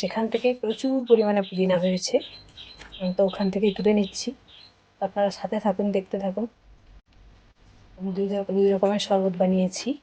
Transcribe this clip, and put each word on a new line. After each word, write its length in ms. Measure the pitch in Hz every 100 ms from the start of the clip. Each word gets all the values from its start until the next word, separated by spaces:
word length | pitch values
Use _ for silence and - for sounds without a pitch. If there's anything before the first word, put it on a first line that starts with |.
সেখান 240 | 185 220 226
থেকে 140 | 226 247 247
প্রচুর 340 | 214 220 262 262 240
পরিমাণে 320 | 220 208 202 190
পুদিনা 260 | 185 190 180
হয়েছে। 320 | 185 185 - 285 - - - - - - - -
উম, 100 | 185
তো 80 | 180 190
ওখান 180 | - 196
থেকেই 200 | 190 208 190
তুলে 140 | 196
নিচ্ছি। 360 | 214 196 - - - _ - - _ _ -
আপনারা 280 | 196 202 202 -
সাথে 180 | 185 214
থাকুন, 260 | 208 190 202 196
দেখতে 200 | 185 196
থাকুন। 260 | 196 196 226 _ - - - - _ - - - _ _ - - - -
আমি 120 | 190 190
দুই 120 | 196
র-, 200 | 202 196 196
দুই 120 | 196
রকমের 280 | 196 196 208 -
শরবত 280 | 196 190 180
বানিয়েছি, 520 | 185 185 185 - 240 285